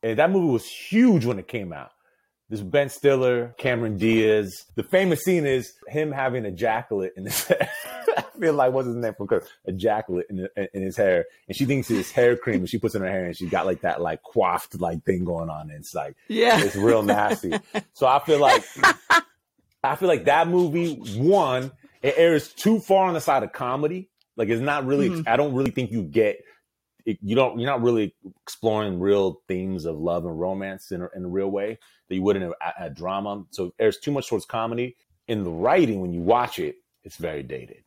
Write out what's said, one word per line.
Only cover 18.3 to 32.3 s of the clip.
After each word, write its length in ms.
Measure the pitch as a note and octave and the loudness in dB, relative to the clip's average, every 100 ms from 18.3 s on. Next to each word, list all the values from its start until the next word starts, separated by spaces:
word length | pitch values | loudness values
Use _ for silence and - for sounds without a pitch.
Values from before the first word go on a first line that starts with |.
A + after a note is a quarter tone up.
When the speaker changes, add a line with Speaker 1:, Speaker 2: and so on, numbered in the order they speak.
| D3 | 4
Speaker 1:
like, 260 | C#3+ B4 - - F#4+ - _ E4+ - _ _ _ _ _ | 6 4 0 2 2 2 _ 2 2 _ _ _ _ _
I 120 | C3+ D3 | -4 0
feel 120 | F#3 | 2
like 180 | D3 - | 4 4
that 220 | D3 E3+ | 4 4
movie, 480 | F3+ F3 D#3+ E3+ C#3 A2+ G#2 | 4 2 0 -2 -4 -8 0
one, 520 | D3 G3+ D3+ B2+ C3+ - _ _ | 4 4 4 0 -4 -12 _ _
it 140 | C#3 C3+ | 0 4
airs 340 | E3+ D#3 - | 6 6 0
too 260 | - G3+ A3 | -2 2 2
far 260 | - G3 F#3 | 4 4 4
on 60 | |
the 80 | E3 | 0
side 220 | D3+ C3+ | 2 0
of 80 | G#2+ | 0
comedy. 560 | - B2+ C3 D3+ F#3 F#3+ _ _ - | -6 -4 -2 -2 -4 -12 _ _ -4
Like, 140 | G#2+ | 0
it's 120 | A2+ | 0
not 240 | C#3 D3 C3 | 0 -2 0
really, 240 | C#3 F#3 | 0 0
Speaker 2:
Mm-hmm. 180 | E3+ D#3 | -2 0
Speaker 1:
I 100 | A#2+ | 0
don't 160 | D3 | 2
really 180 | C3 C3+ | 0 -2
think 200 | - A#2+ | -2 -4
you 120 | A2+ | -4
get, 340 | E2+ G#2+ G#2+ G2 - _ _ _ _ _ - | -2 2 2 0 -12 _ _ _ _ _ -8
it, 120 | G2+ | -6
you 140 | G2+ A2+ | -2 2
don't, 240 | B2+ A#2 | 2 0
you're 100 | B2 | -4
not 120 | C3 | 0
really 320 | A#2+ A#2 G2+ _ F#2+ _ | 2 2 0 _ -20 _
exploring 560 | - - A2+ G#2+ G#2+ F2+ | -18 -4 -2 0 -2 -2
real 420 | F#2+ G2+ F#2+ - _ | 2 4 2 -2 _
themes 380 | F#2 F#2+ F#2 D#2+ | -6 -4 -6 -6
of 120 | D#2 | -4
love 280 | E2+ F2 E2+ | -2 -2 -4
and 140 | D#2+ | -6
romance 520 | F2+ F#2+ G2 F#2+ - | -4 -4 -8 -10 -10
in 100 | F2+ | -10
a, 60 | F2+ F#2+ | -8 -10
in 100 | F2+ | -6
a 20 | |
real 220 | F#2 G2 | -4 -2
way 300 | G2 G2+ A#2+ _ _ _ | -4 -6 -8 _ _ _
that 80 | F#2+ | -2
you 60 | |
would 120 | F#2+ | 0